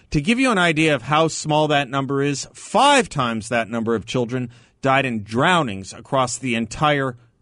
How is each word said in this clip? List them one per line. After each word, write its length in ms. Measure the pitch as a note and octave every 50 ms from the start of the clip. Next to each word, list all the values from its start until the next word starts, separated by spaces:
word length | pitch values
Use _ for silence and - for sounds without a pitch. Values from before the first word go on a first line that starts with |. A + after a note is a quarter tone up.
| _ _
To 120 | - D#3
give 180 | C#3+ E3+ A#3 A#3+
you 100 | C4+ C4
an 80 | A3+ F#3
idea 380 | F3 E3+ E3 C#3+ D#3+ D#3+ D3
of 80 | B2+ A2+
how 240 | B2 D3+ D3+ E3 D#3+
small 400 | - - - D#3 D3+ D3+ D3+ D3
that 200 | D3 C#3+ C#3+ A#2
number 360 | C3 C#3 C#3 B2+ C#3 C#3 C#3
is, 240 | C#3+ C#3+ C3+ - -
five 580 | - - - - - G3+ B3+ C#4+ C#4+ C4+ G#3+ E3
times 400 | - C#3+ B2+ A#2 A2+ A2 G#2 -
that 200 | B2 A#2 A2+ G2
number 240 | A#2 A#2 A2+ A2+ A#2
of 140 | A2 G2 -
children 420 | - C3 B2 A2+ B2 C3 B2 A#2 - - _ _ _ _
died 240 | - C3+ C3 C3+ C3+
in 160 | C3 A#2+ A2
drownings 720 | G2+ G#2+ G#2+ A#2+ C#3 F3 F#3 E3+ D3+ A#2+ G2 F#2+ F#2+ - -
across 460 | F2+ A#2 - - C3+ C3 B2 - -
the 160 | - C3 A#2
entire 600 | A2+ A#2 A2+ - - D#3 D3+ D3 C#3+ C3+ C3 A#2+ - _ _ _ _